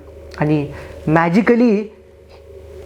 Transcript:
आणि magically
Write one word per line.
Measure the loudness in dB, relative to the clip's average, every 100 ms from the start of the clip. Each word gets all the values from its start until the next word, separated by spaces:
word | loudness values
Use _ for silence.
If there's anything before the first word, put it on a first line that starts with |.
| -16 -20 -14 -4
आणि | 0 0 -2 -10 -16 -8 0
magically | 2 4 2 4 4 4 2 -2 -14 -20 -20 -20 -20 -20 -20 -20 -10